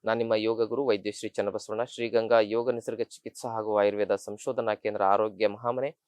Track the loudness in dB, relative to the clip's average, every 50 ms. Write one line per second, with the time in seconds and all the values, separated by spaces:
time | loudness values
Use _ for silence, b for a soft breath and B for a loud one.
0 | 0 0 0 0 2 2 2 2 2 0 2 0 0 0 0 -2 2 2 0 0
1 | 0 -6 -6 -6 -10 -6 _ -2 -2 -2 -4 -6 -8 -6 -6 -6 -6 -6 -6 -6
2 | -6 0 0 0 4 6 4 4 4 4 0 0 0 0 -2 -2 -6 -8 -4 -4
3 | -6 _ -6 -16 _ -16 _ -10 -10 -6 -6 -4 -4 0 2 4 4 4 4 2
4 | 0 0 0 -2 -2 -10 -12 -8 -6 -4 -4 -2 -2 -2 -4 -2 _ -4 -2 2
5 | 2 4 4 4 2 0 0 0 0 0 0 -2 -4 -4 -2 -2 -4 -6 -8 _
6 | _